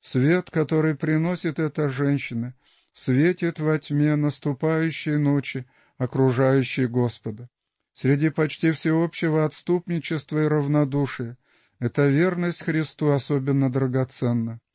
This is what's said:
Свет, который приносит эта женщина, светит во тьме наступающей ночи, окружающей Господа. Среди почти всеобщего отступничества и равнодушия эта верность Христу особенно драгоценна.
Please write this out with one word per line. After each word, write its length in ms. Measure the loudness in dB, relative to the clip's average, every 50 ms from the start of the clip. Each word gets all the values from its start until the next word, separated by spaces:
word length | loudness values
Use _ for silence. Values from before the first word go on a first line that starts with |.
Свет, 500 | _ -4 -2 0 2 2 2 0 -2 -4
который 460 | -2 -2 -2 0 0 0 2 0 0
приносит 640 | -2 -2 0 0 0 0 -2 -4 -4 -4 -6 -4 -2
эта 320 | -4 -4 -2 -2 -2 -2
женщина, 640 | -2 0 0 0 0 0 -2 -6 -6 -6 -6 -6 -10 _ _ _ _ _ _ _ _
светит 680 | -10 -2 0 2 4 4 2 2 0 -2 -4 -4 -2
во 180 | -2 0 0 -2
тьме 380 | -2 -2 0 2 2 2 2
наступающей 1000 | 2 0 -2 -2 -2 -4 -4 -4 -2 -2 -2 0 0 0 -2 -4 -4 -4 -2 -2 0
ночи, 480 | 2 2 2 0 -2 -4 -8 -8 -10 _ _ _ _ _ _ _
окружающей 880 | -6 -4 2 2 4 4 4 4 2 4 4 2 2 0 -2 -2 -2
Господа. 640 | 0 0 0 0 0 -2 -6 _ -10 -10 -10 -14 -20 _ _ _ _ _ _ _ _ _
Среди 380 | -2 0 2 2 2 2 0
почти 400 | 0 0 -2 -2 -2 0 0 0
всеобщего 760 | 0 0 0 0 2 2 0 0 -2 -4 -2 0 2 2 0
отступничества 1000 | 0 -2 -6 -2 -2 -2 -2 0 -2 -4 -4 -2 -4 -6 -6 -4 -4 -2 0 0
и 40 | 2
равнодушия 880 | 2 2 2 2 2 2 2 2 2 0 -2 -2 -4 -6 -8 -10 -10 _ _ _ _ _ _ _ _ _
эта 300 | -4 -2 2 2 4 4
верность 540 | 4 4 2 2 0 0 -2 -4 -4 -4 -4
Христу 480 | -2 -2 -2 -2 -4 -4 -2 0 2
особенно 600 | 2 2 0 -2 -2 -2 0 0 2 2 2 2
драгоценна. 920 | 2 0 -2 0 0 0 -2 -2 -4 -4 -2 0 0 0 -2 -4 -6 -10 _ _ _